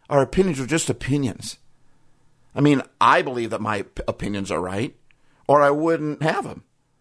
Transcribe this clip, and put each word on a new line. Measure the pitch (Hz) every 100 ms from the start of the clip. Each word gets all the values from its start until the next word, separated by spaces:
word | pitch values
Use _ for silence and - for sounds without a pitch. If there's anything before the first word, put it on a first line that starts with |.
| -
our | 143
opinions | 135 - 190 135
are | 123
just | 156 -
opinions. | 120 - 143 127 - - - _ _ _ _ _ _ _ _ _
I | -
mean, | 147 135 - -
I | 120 160
believe | 156 123 113
that | 107
my | 107 104
p-, | - - -
opinions | - 98 101 95
are | 82
right, | 90 98 135 - _ _ _ _ -
or | 147
I | 143
wouldn't | 147 165 160 151 147
have | 156 392
'em. | 247 - _ _ _ _